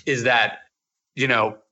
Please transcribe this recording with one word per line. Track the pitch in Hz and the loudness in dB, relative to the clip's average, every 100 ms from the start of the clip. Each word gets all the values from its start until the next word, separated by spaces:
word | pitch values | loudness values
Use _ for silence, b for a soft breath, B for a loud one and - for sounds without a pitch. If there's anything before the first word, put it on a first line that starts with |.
| - | -6
Is | 131 | -2
that, | 120 120 104 - - _ _ _ _ - | 2 2 0 -4 -20 _ _ _ _ -6
you | 131 | 0
know, | 117 110 104 _ | 2 0 -4 _